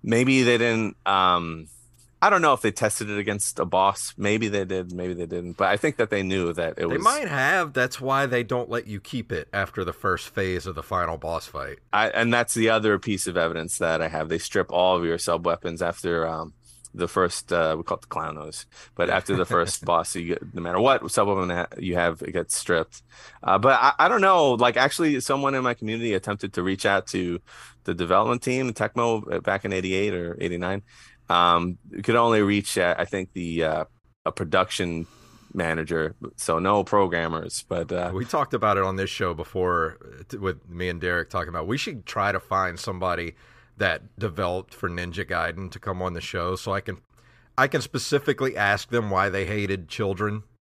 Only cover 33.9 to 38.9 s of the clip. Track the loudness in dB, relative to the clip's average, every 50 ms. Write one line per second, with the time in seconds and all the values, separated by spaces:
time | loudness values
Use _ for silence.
33.9 | _ _ _ _ _ _ _ -6 -4 -4 -4 2 2 2 2 2 0 -4 -2 -2
34.9 | -2 -6 -8 -10 -14 -20 -20 -20 -20 -20 -20 _ -4 -2 -2 0 0 -2 -2 -2
35.9 | -2 -2 -2 -2 -4 _ -16 -16 _ -8 -2 -2 0 0 2 2 2 2 2 2
36.9 | 4 4 4 4 0 -2 -2 -2 -4 -6 -6 -8 -10 -10 -8 _ -4 -4 -4 -4
37.9 | -4 -4 -4 -4 -4 -6 -4 -2 -2 -2 0 0 -2 0 2 2 2 2 2 0